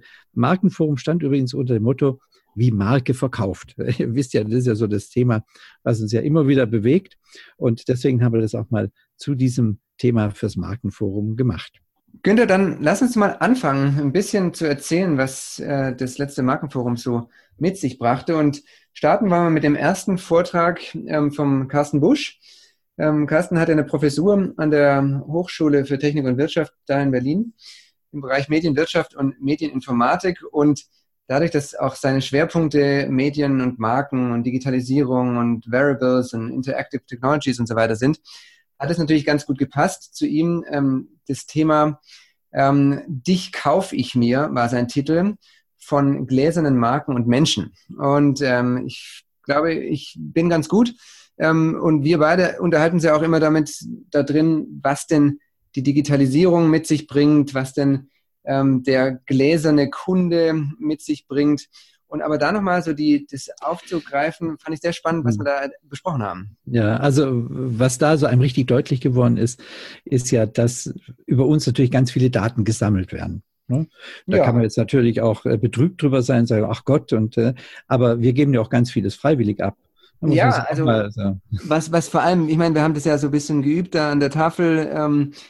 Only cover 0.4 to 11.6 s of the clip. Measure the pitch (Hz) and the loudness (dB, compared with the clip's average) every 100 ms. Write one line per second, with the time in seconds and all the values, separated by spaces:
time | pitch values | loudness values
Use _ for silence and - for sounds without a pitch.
0.4 | 123 185 185 - 156 143 - 170 147 143 | 0 2 0 0 -2 -2 -2 -2 0 -2
1.4 | 127 139 127 117 110 131 143 127 _ _ | -2 -4 -2 0 0 0 0 -2 _ _
2.4 | _ - 123 107 98 135 127 127 131 123 | _ -2 0 2 2 2 0 -2 -4 -2
3.4 | 101 - - - - - - 117 131 120 | -4 -6 -12 -8 -4 -2 -2 -2 -2 -2
4.4 | 107 120 127 107 113 101 - - 123 110 | 0 0 0 0 0 -2 -4 0 0 0
5.4 | - - - _ - 110 107 113 - 160 | -4 -14 -20 _ -2 -2 0 -2 0 2
6.4 | 139 139 120 113 107 165 - _ _ - | 4 2 2 2 2 2 0 _ _ -20
7.4 | - - 139 117 - 123 143 127 123 113 | -20 -4 -2 -2 -2 -2 0 2 2 2
8.4 | 110 113 110 110 104 - _ _ - 139 | 0 -4 -4 -4 -4 -8 _ _ -6 -2
9.4 | 131 127 117 101 _ - 123 117 107 98 | 0 0 -2 -2 _ -4 0 0 0 -2
10.4 | 107 - 87 110 101 - 104 98 104 110 | -6 -6 -8 -6 -8 -6 -6 -4 -4 -2
11.4 | 127 80 | -2 -4